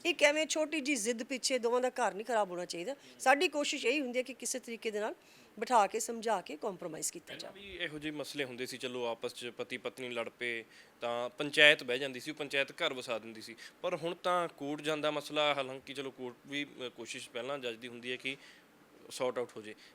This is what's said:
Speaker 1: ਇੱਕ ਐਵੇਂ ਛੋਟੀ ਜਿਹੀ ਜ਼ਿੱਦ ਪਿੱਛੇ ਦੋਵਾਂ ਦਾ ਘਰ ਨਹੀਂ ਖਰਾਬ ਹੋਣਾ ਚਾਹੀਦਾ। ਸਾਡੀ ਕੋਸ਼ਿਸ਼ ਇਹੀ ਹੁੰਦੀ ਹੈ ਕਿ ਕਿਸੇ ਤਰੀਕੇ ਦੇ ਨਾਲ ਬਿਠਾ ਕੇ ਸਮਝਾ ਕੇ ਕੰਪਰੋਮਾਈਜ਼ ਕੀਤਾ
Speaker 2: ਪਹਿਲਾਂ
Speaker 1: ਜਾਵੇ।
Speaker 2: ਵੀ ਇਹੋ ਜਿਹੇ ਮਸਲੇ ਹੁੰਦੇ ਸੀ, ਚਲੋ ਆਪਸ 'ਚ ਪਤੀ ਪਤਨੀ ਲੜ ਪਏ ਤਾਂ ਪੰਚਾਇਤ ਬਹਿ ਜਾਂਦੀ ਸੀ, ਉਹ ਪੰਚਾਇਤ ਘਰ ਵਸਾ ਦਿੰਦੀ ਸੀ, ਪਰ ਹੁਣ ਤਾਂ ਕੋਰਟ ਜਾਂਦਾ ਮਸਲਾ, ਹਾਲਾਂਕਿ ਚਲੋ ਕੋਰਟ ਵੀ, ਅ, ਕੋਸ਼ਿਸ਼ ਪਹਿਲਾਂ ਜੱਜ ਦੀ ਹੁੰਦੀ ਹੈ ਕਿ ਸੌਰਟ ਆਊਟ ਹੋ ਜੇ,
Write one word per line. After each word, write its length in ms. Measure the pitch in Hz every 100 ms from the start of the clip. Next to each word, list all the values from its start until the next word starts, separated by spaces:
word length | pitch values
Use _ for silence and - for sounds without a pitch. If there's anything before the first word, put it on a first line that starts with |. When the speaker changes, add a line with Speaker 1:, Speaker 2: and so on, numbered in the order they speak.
| 339
Speaker 1:
ਇੱਕ 180 | 349
ਐਵੇਂ 240 | 294 302 311
ਛੋਟੀ 320 | 330 311 311
ਜਿਹੀ 160 | 262 277
ਜ਼ਿੱਦ 280 | 208 233
ਪਿੱਛੇ 360 | 240 262 - 262
ਦੋਵਾਂ 220 | 233 247
ਦਾ 80 | 254
ਘਰ 240 | 247 226
ਨਹੀਂ 120 | 180 226
ਖਰਾਬ 260 | 226 196
ਹੋਣਾ 140 | 175 175
ਚਾਹੀਦਾ। 300 | 175 180 277 - -
ਸਾਡੀ 280 | 262 277 359
ਕੋਸ਼ਿਸ਼ 380 | 294 285 294 226
ਇਹੀ 160 | 294
ਹੁੰਦੀ 160 | 254 247
ਹੈ 60 |
ਕਿ 100 | 247
ਕਿਸੇ 260 | 254 - 254
ਤਰੀਕੇ 320 | - 226 226
ਦੇ 80 | 208
ਨਾਲ 160 | 214 359 - - - -
ਬਿਠਾ 280 | 202 247 196
ਕੇ 120 | 220
ਸਮਝਾ 420 | - 233 220 202
ਕੇ 160 | - 294
ਕੰਪਰੋਮਾਈਜ਼ 540 | 226 180 175 156 156
ਕੀਤਾ 220 | - -
Speaker 2:
ਪਹਿਲਾਂ 60 | 151
Speaker 1:
ਜਾਵੇ। 220 | - 190
Speaker 2:
ਵੀ 220 | 202 180
ਇਹੋ 160 | 170 151
ਜਿਹੇ 120 | 151
ਮਸਲੇ 320 | 151 135 143
ਹੁੰਦੇ 220 | 135 123 127
ਸੀ, 120 | 127
ਚਲੋ 280 | 127 123 120
ਆਪਸ 280 | 117 123
'ਚ 180 | - 123 113
ਪਤੀ 200 | 120 123
ਪਤਨੀ 320 | 120 - 127
ਲੜ 200 | 117 113
ਪਏ 340 | - 123 117 110 - - -
ਤਾਂ 280 | 120 120 120
ਪੰਚਾਇਤ 540 | - 147 147 151 151
ਬਹਿ 160 | 135 127
ਜਾਂਦੀ 200 | 139 123
ਸੀ, 120 | 147
ਉਹ 40 | 151
ਪੰਚਾਇਤ 360 | 147 139 135
ਘਰ 220 | - 165
ਵਸਾ 260 | 131 123 113
ਦਿੰਦੀ 220 | 113 110
ਸੀ, 140 | 107 113 - -
ਪਰ 140 | 175 180
ਹੁਣ 200 | 165 175
ਤਾਂ 320 | 180 180 170
ਕੋਰਟ 340 | - 143 147
ਜਾਂਦਾ 300 | 151 156 147
ਮਸਲਾ, 420 | 151 143 151 147
ਹਾਲਾਂਕਿ 400 | 143 131 135 135
ਚਲੋ 180 | 135 135
ਕੋਰਟ 240 | 127 127 120 143
ਵੀ, 160 | 143
ਅ, 260 | 143 120 127
ਕੋਸ਼ਿਸ਼ 400 | - 113 135 -
ਪਹਿਲਾਂ 300 | 123 123 143
ਜੱਜ 160 | 123 113
ਦੀ 120 | 123
ਹੁੰਦੀ 240 | 120 120
ਹੈ 40 | 127
ਕਿ 220 | 131 135 - - - - - - -
ਸੌਰਟ 260 | - 127 123
ਆਊਟ 120 | 120 -
ਹੋ 40 |
ਜੇ, 140 | 107 107 -